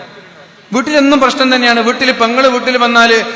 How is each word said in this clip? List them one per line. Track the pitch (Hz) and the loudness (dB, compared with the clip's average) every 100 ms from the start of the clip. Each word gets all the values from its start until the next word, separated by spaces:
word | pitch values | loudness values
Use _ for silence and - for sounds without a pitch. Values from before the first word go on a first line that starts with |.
| - - - - - - - | -20 -20 -20 -20 -20 -20 -8
വീട്ടിലെന്നും | 226 294 302 277 285 | -6 -2 0 2 2
പ്രശ്നം | 254 - 262 | 0 0 0
തന്നെയാണ്. | 254 240 233 | 0 0 0
വീട്ടിൽ | 226 254 262 | 0 -2 -2
പെങ്ങള് | 214 226 247 269 | -2 -2 0 0
വീട്ടിൽ | 247 254 247 | 0 -2 -2
വന്നാല് | 240 233 233 226 220 | 0 2 2 0 -2